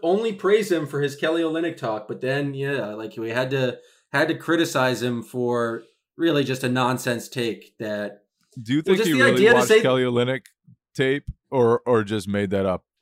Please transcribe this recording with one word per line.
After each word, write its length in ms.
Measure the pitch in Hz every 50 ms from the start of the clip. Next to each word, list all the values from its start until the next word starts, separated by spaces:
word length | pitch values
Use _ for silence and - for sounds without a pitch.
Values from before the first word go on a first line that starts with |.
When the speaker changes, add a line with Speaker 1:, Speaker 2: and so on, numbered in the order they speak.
| -
Speaker 1:
only 300 | 165 185 208 233 226 202
praise 380 | 196 - 185 208 226 208 196
him 160 | 175 160 151
for 140 | 139 151 143
his 160 | 143 139 135
Kelly 260 | - - 160 165 170 165
Olynyk 340 | 160 156 165 170 170 -
talk, 320 | - 131 117 107 107 - -
but 120 | - -
then, 340 | - 127 135 143 143 143 139
yeah, 320 | 135 139 139 143 131 107 104 107
like, 200 | 110 110 104 -
we 140 | 117 110 113
had 200 | 113 123 131 131
to, 280 | 139 135 131 123 120 - - _ _ _ _ _ -
had 160 | 143 156 160
to 60 | 160
criticize 680 | - - - 165 165 170 165 - 139 127 127 123 107 117
him 200 | 123 120 120 113
for 600 | - - 127 123 120 120 120 117 117 117 117 - _ _ _ _ _ _
really 280 | - 160 170 151 143 139
just 200 | 123 131 131 139
a 40 | 123
nonsense 600 | 123 131 127 123 127 127 - 127 120 117 110 -
take 480 | - 131 120 113 104 - - _ _ -
that 460 | 117 107 104 104 104 101 101 - _ _ _ _ _ _ _ 131
Speaker 2:
Do 120 | 113 107 131
you 60 | 151
Speaker 1:
well, 180 | 160 190 190
Speaker 2:
think 20 | 190
Speaker 1:
just 80 | 226 175
Speaker 2:
he 40 | 156
Speaker 1:
the 60 | 131
Speaker 2:
really 120 | - - -
Speaker 1:
idea 160 | - 202 220
to 40 | -
Speaker 2:
watched 120 | - - -
Speaker 1:
say 120 | 214 220
Speaker 2:
Kelly 220 | - 131 127 127 127
Olynyk 400 | 123 120 120 123 127 131 127 - - _ _ _ _ - _ _ _ _
tape 360 | - 131 135 139 143 - - - - _ _
or, 300 | - 131 120 117 117 120 -
or 160 | 120 123 113 107
just 240 | 98 110 107 92
made 240 | 101 101 104 104 95
that 160 | 101 98 95
up 160 | 98 90 90 - _ _ _